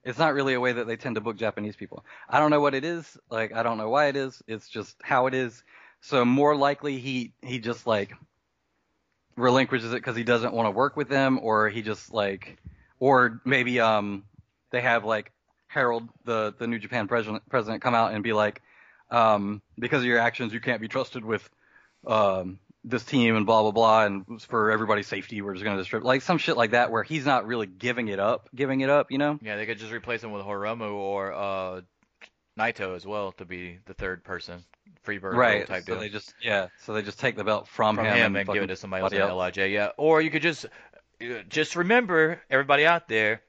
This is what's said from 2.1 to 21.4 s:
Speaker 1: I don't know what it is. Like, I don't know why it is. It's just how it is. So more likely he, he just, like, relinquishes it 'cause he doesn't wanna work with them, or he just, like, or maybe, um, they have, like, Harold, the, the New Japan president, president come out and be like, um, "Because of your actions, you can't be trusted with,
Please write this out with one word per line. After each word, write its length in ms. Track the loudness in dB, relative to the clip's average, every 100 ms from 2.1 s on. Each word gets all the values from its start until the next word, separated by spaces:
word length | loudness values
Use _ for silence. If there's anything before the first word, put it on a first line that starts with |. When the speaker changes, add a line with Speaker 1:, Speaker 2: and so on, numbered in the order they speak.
| -20 0
Speaker 1:
I 100 | 2
don't 100 | 4
know 100 | 4
what 120 | 4
it 120 | 0
is. 320 | -4 -8 -10 -20 _
Like, 240 | -6 -4
I 100 | -2
don't 140 | -2 -2
know 120 | 0
why 160 | 2
it 100 | 2
is. 260 | 0 -6 -10 -12
It's 220 | -12 -10
just 260 | -12 -12 _
how 240 | 0 2 2
it 60 |
is. 280 | 0 -4 -8 _ -20 -20 _
So 240 | -2 2
more 320 | 4 6 4
likely 420 | 4 2 0 -6 -6
he, 340 | -4 -4 -6 _
he 180 | -10 -6
just, 260 | -6 -4
like, 280 | 0 0 -2 -10 -20 _ _ _ _ _ _ _ _ _ _
relinquishes 560 | 0 4 4 2 -2 -2
it 80 | -6
'cause 140 | -4
he 80 | -4
doesn't 300 | 0 2 2
wanna 180 | 0 0
work 240 | 2 0
with 140 | -2 -2
them, 300 | 2 2 2
or 260 | 2 2 2
he 120 | -2
just, 320 | -6 -8 -6
like, 440 | -2 -2 -4 -12 -20 -20 -20 _ _
or 420 | 4 6 4 0
maybe, 360 | 0 0 2 2
um, 420 | 4 2 0 -8 -12 -20 _ _ _
they 100 | -2
have, 220 | 0 0
like, 300 | 0 -4 -4 _ _ _ _
Harold, 400 | 0 0 0 -6 _
the, 300 | -4 -2 -2 -4
the 100 | -6
New 120 | -6
Japan 280 | -4 -4 0
president, 340 | -2 -2 -8 _
president 320 | -2 -2 -4
come 120 | 0
out 180 | 2 2
and 100 | 0
be 80 | 0
like, 300 | 2 2 -2 _ _ _ _ _
um, 500 | 4 4 4 0 -6 _ -8
"Because 220 | -2 0
of 40 | 2
your 120 | 2
actions, 340 | 2 0 -6
you 80 | -4
can't 180 | -4 -4
be 80 | -4
trusted 380 | -4 -6 -8
with, 240 | -4 -6